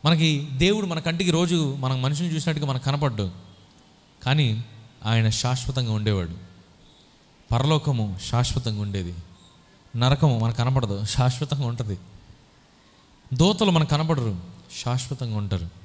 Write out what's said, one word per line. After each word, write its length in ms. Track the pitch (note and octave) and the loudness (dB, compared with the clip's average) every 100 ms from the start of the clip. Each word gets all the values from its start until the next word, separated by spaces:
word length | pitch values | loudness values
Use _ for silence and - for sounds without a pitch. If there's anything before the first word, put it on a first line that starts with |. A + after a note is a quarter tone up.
| D3+ | 4
మనకి 420 | E3 D#3+ D3 D3 | 4 4 2 -2
దేవుడు 340 | C3 F3 G#3 F#3+ | 2 2 2 0
మన 140 | D#3+ | -2
కంటికి 320 | E3 E3 F3+ | -2 0 2
రోజు 440 | D#3+ F3 E3+ D3 C#3 | 2 4 2 0 -2
మనం 220 | C3 C3 | -2 0
మనుషుని 340 | B2+ D3 F3 D#3+ | 0 0 -2 0
చూసినట్టుగా 320 | E3 D3+ C#3+ | 0 -2 -2
మనకు 160 | B2+ | -2
కనపడ్డు, 480 | C#3 C#3+ C#3+ G#2+ F#2+ - - - - - - - _ _ | 0 0 0 0 -4 -6 -20 -20 -20 -20 -20 -20 _ _
కానీ 420 | - D3+ C3 A2 A#2+ - - - G#2+ | 0 2 2 -2 -6 -14 -20 -8 0
ఆయన 240 | A2+ A2 | 2 2
శాశ్వతంగా 640 | A2 B2 B2+ - - A#2+ | 2 0 -2 -2 -4 -2
ఉండేవాడు. 560 | A2 G#2+ G2 E2+ E2+ - - - - - - _ _ _ _ _ | 0 0 0 -2 -8 -16 -20 -20 -20 -20 -20 _ _ _ _ _
పరలోకము 680 | A#2+ C#3 D#3 D3+ B2 G#2+ F#2+ - | 0 2 2 2 -2 -2 -6 -2
శాశ్వతంగా 520 | A#2+ B2+ C3+ A#2+ G#2 | 0 0 -2 -4 -4
ఉండేది, 340 | G#2 G2 F2 F2 E2 - - - _ _ _ A#2 | -4 -4 -6 -8 -16 -20 -20 -20 _ _ _ 0
నరకము 440 | B2 C#3 D3+ A#2 | 2 4 4 2
మనకు 180 | A2+ A2+ | 0 0
కనపడదు, 460 | A#2+ C3 A2+ G2 G#2 | 0 0 0 -4 -2
శాశ్వతంగా 600 | - B2 - D3+ C#3+ B2+ | 2 2 0 -4 -2 -2
ఉంటుంది. 300 | A#2 A2 F#2 - - - - - _ _ _ _ _ _ _ - | -4 -6 -6 -10 -20 -20 -20 -20 _ _ _ _ _ _ _ -8
దూతలు 380 | B2+ F3 G3+ G3+ | 2 4 4 4
మనకు 180 | E3 D#3 | 4 2
కనపడరు, 480 | D3 D#3+ D3+ A#2 F#2 F2+ - - - | 0 2 0 0 -4 -10 -20 -18 -8
శాశ్వతంగా 540 | A#2+ B2+ - C3+ A#2+ G#2+ | -4 -4 -4 -8 -4 -4
ఉంటారు. 320 | G2+ F#2 E2+ - | -2 -4 -4 -12